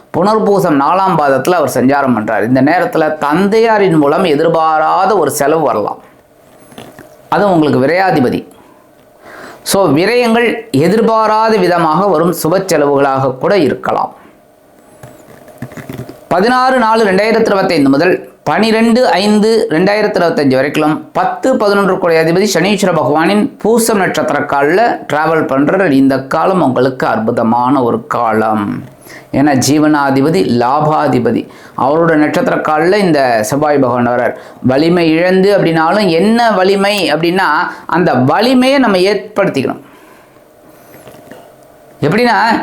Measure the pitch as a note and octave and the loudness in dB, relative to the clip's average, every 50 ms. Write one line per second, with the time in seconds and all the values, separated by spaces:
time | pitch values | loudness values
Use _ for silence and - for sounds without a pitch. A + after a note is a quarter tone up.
0 | - _ - D3 F3 G#3 A3 A3 F#3+ G3+ G3+ F#3 - F3+ D3+ C#3 C#3 D3+ F3 F#3+ | -16 _ -4 -2 0 0 0 0 0 0 0 0 0 0 0 0 2 0 0 0
1 | F#3+ F#3 F3+ D3+ D3 C#3 C3+ C3 B2 F3 F3+ E3+ D3 B2+ - B2+ A#2 C3 C#3+ C#3 | 0 0 0 0 2 2 0 0 0 0 0 0 0 -2 0 0 0 2 2 2
2 | C#3 C3 A#2+ A2 G#2+ A2 A2 G2+ G2+ A#2 B2+ C3 C3 D3 E3+ F3+ E3+ E3 - D#3+ | 0 0 -2 -2 -2 -2 -2 -2 0 0 0 2 2 2 2 0 0 0 0 -2
3 | D#3 D3+ - - D3 C#3+ D3+ E3+ G3 G3+ G#3 A3 A3+ A#3 A3 G#3 G3+ F3+ E3 D#3 | -2 -2 -2 -4 -2 -2 0 0 0 0 2 2 2 2 2 2 2 2 2 2
4 | D3 C#3+ D#3 F3+ F#3+ E3 D3 C#3 E3 E3+ D#3+ E3 D#3+ D#3+ D#3 D#3 D#3 D#3+ D#3+ F3 | 2 2 2 0 0 0 0 0 0 0 0 0 0 0 0 0 0 0 0 0
5 | F#3+ G3 A3 F#3+ D3+ C#3 B2 - C#3+ C#3 D#3+ E3 D3+ B2+ A2 G#2+ G#2 - - - | 0 0 0 0 0 -2 -2 -2 0 0 0 0 0 0 -2 -2 -4 -6 -8 -10
6 | - - - - _ _ _ _ _ - - - - - - - - - - - | -14 -20 -20 -20 _ _ _ _ _ -20 -20 -20 -20 -20 -20 -20 -20 -20 -20 -20
7 | - - - - - - D3 E3 G3+ G3+ F3+ D#3+ D3+ C#3+ B2+ B2+ B2+ C#3+ E3+ F#3 | -20 -20 -20 -20 -10 -4 -4 -2 0 0 0 0 0 0 0 0 0 0 0 0
8 | F#3+ F#3 E3 D3+ B2+ A2+ F2+ F2 - - - - - - - - - _ _ _ | 0 0 0 0 0 -2 -2 -6 -8 -12 -18 -20 -20 -20 -20 -20 -20 _ _ _
9 | _ _ _ _ - - - - - - - - - - - G3 F#3+ D#3+ C3+ D3+ | _ _ _ _ -20 -20 -20 -20 -20 -20 -20 -14 -6 -2 0 2 2 2 2 2
10 | F#3 G#3 A#3+ B3 A#3+ A3+ A3+ A#3 A#3+ A3+ - - - - - C3+ D#3 F3+ G3+ A3+ | 0 0 0 0 0 2 2 2 0 0 -2 -4 -6 -4 -2 0 0 2 2 2
11 | G#3+ A3+ A3+ A3 A3 G#3+ G#3+ A3 A3 A3+ A3 G#3 F3+ E3+ F3 E3+ E3 D#3 D#3 E3+ | 2 2 2 2 2 2 0 0 0 0 0 0 2 0 0 0 0 0 0 0
12 | G3+ G3+ F3 D#3 E3+ F3+ E3+ - - D#3 E3 G3 F#3+ F#3+ E3+ D3 D3 C#3+ C#3+ C#3 | 0 2 2 0 0 0 -2 -2 -2 -2 0 -2 0 0 0 0 2 2 2 2
13 | C#3+ C#3 C3+ C3 C3+ C3 B2+ B2+ - F3 G3+ G3 D3+ A#2 - - - - - G#2 | 2 0 0 0 -2 -4 -4 -4 -2 0 2 2 2 0 -2 -2 -4 -4 -2 -2
14 | G#2 - - - - - - _ _ _ _ _ _ _ - - - - - - | -4 -6 -8 -14 -20 -20 -20 _ _ _ _ _ _ _ -20 -20 -20 -20 -20 -20
15 | - - - - - - - - - - - - - - - - - - - - | -20 -20 -20 -20 -20 -20 -20 -20 -20 -20 -20 -20 -20 -18 -18 -18 -16 -16 -14 -14
16 | - - - - - - D#3+ F3+ G3 A#3+ B3+ B3+ B3+ C4+ C4 B3+ A3+ A3 A3+ A3+ | -16 -16 -18 -14 -6 -4 -2 0 2 2 2 2 2 2 2 2 2 2 2 2
17 | A#3 G3 F#3 F#3+ G#3 A3+ A3+ A3+ A3 G#3 G3+ F#3+ F#3 F3 F3 D3+ C#3 C3+ C#3 C#3 | 2 2 2 2 2 2 2 0 0 0 0 0 0 0 0 2 2 2 2 2
18 | E3+ F3+ D3 - - - - - - D3+ D3+ F3+ G#3+ A3+ A3 A3+ A3+ A#3 A3+ B3+ | 2 0 0 -2 -4 -10 -20 -8 -4 -2 -2 0 0 0 2 2 2 2 2 2
19 | B3+ A3 - F3+ G3+ G#3 G#3 G#3 G3+ A3 A3+ A3 - - D3+ D#3+ F#3 G3+ G#3 G#3+ | 2 2 2 0 2 2 2 2 2 2 2 0 0 0 0 0 0 0 0 0
20 | G#3 G#3 - F#3+ F3 E3 - D#3 D3 C3+ B2+ C3 C3+ D3 C#3 D#3 D#3 D3+ D#3 B2+ | 0 0 0 0 0 0 0 0 0 2 2 0 0 -2 -2 -2 0 0 -2 -4
21 | - - - E3 F#3 F#3 - - - C4 B3+ - A3 G3+ G3+ G3+ G3 F#3+ F3+ F#3+ | -6 -6 -4 -4 -2 -2 -4 -2 -2 0 0 2 2 2 2 2 0 0 0 0
22 | F#3 E3+ E3 D#3+ D#3+ E3 E3+ F#3 G#3 G#3+ - E3 E3+ G3+ G#3+ F#3+ G3+ F3+ E3+ D#3 | 0 0 2 2 2 2 2 0 0 0 0 0 0 0 0 0 0 0 0 0
23 | D3 C#3+ D3 D#3+ E3 F#3 G3+ G#3+ G3+ - - - - G3+ A#3 A#3 A3+ A3+ A3 G3 | 0 0 0 0 0 0 0 0 0 -2 -4 -4 -2 0 0 0 0 0 0 0
24 | F3+ E3 - D#3 D3 D3+ C#3+ C#3+ - - C#3+ C#3 C#3+ D3 F3 G3+ A#3 - - - | 0 -2 -2 -2 -2 -2 -2 -4 -2 -2 -2 0 0 2 2 2 2 0 -2 -4
25 | - - D3 D3 D#3+ D#3+ E3 D#3+ D3+ - C3 C3+ D3 D#3 F3+ F#3+ G3 F3+ C3+ C#3 | -6 -4 -2 -2 0 0 0 0 0 0 0 0 0 0 0 0 2 2 2 2
26 | C3+ C3+ C3+ C3 - - - D#3+ E3 F#3 F#3+ F#3 D3 C3 B2 B2+ B2+ C3+ C3 - | 2 2 0 -2 -4 -4 -4 -2 0 0 0 0 0 0 0 0 0 -2 -2 -2
27 | D#3+ C3+ A2+ A2 A2 A2+ G#2+ A#2+ A2+ A2 A2+ A#2+ B2 B2+ C#3+ C3+ B2 A#2 A2+ A2 | -4 -2 -2 -2 -2 -2 -2 -2 0 0 0 0 0 0 0 0 0 0 -2 -4
28 | - - B2 A#2 A#2+ A2+ G#2+ A2 G#2+ A2+ A2 G2+ G2+ G2+ G2 F#2+ - - - - | -4 -6 -4 -2 -2 0 0 0 0 0 -2 -2 -4 -6 -6 -8 -10 -14 -18 -20
29 | - - - - - - - C3 C#3+ D3+ C#3 B2+ A#2 B2+ D3 D#3 D3+ D3+ D3+ C#3+ | -20 -20 -20 -20 -12 -6 -2 0 0 2 0 0 0 0 0 2 2 2 2 0
30 | C#3+ C3+ C3 C3+ C3+ D#3 D#3+ F#3+ - - A#2 A#2+ A#2+ B2 C#3 D3+ D3+ D3+ D#3 D3+ | 0 0 0 0 0 0 0 0 0 0 0 0 0 0 0 0 0 0 0 0
31 | D3+ C#3 C3 B2+ A#2+ B2 A2+ - - - - - - - - - A#2+ C3+ D3+ E3 | 0 0 0 0 0 -2 -2 -4 -4 -8 -14 -20 -20 -12 -6 -2 -2 0 0 2
32 | E3+ E3 D#3+ D3+ D3+ C#3+ C#3 F3+ F3 - G3+ C#3+ - D3+ D#3 D#3 D#3+ F3+ G3+ G#3+ | 2 2 2 2 0 0 0 -2 -2 -2 -2 -2 -2 -2 -2 0 0 0 0 2
33 | G3 F3+ D3+ C#3+ C3+ B2+ A#2 A2 G#2+ - C#3+ C#3+ D3+ D3 D3 C#3 C3 A#2+ A#2+ B2 | 2 2 2 2 2 2 0 0 -2 -2 -2 -2 0 0 2 2 0 0 0 0
34 | A#2+ A#2+ B2 B2 A#2+ G#2+ - - - - - - - B2+ B2+ C#3 D#3 E3 F3 F3+ | 0 0 0 0 -2 -2 -4 -8 -14 -20 -12 -4 -2 0 0 2 2 2 2 2
35 | E3 D#3+ D#3 D#3+ F3 F#3 F#3 F#3+ F#3 G3+ G3+ F#3 - E3 D#3+ D#3+ D#3+ E3 F#3 G#3+ | 2 2 2 2 2 2 2 2 2 2 2 2 2 0 0 0 0 0 0 0
36 | G#3+ F3+ D#3+ E3 F#3+ G#3+ A3+ A#3+ A#3+ A3+ G#3 F3+ F#3 G3 G3 G3 G3 G3+ G#3 G3+ | 0 0 0 0 2 2 2 2 2 2 2 2 2 2 2 0 0 0 0 -2
37 | E3+ C#3 D3 D#3+ E3 E3+ F3 F#3+ F#3 D#3 D3 E3 F3+ E3+ - - - - - E3+ | -2 -2 -2 0 0 0 0 0 0 0 0 -2 -2 -4 -8 -12 -8 -4 -2 0
38 | F3+ E3 C#3 B2 B2+ C3+ D#3 F#3 A3 B3+ C4+ B3+ B3+ C4 C#4 C#4 B3+ A3 G3 F3+ | 0 2 0 0 0 0 0 0 2 2 2 2 2 2 2 2 2 2 0 0
39 | F3+ G3 G#3 G3 - - - G3 G3 - - C#3 A#2+ - - - - - - - | 0 0 0 -2 -6 -6 -4 -4 -2 -2 -2 -4 -4 -4 -6 -10 -14 -20 -20 -20
40 | - - - - - - - - - _ _ - - - - - - - - - | -20 -20 -20 -20 -20 -20 -20 -20 -20 _ _ -20 -20 -20 -20 -20 -20 -20 -20 -20
41 | - - - - - - - - - - - - - - - - - - - - | -20 -20 -20 -20 -20 -20 -20 -20 -20 -20 -20 -20 -20 -20 -20 -20 -20 -20 -8 -4
42 | C3+ D3 E3 A3 B3 A#3+ G#3 F#3+ G#3 A#3 - - | -2 0 0 2 2 2 2 2 2 0 0 -2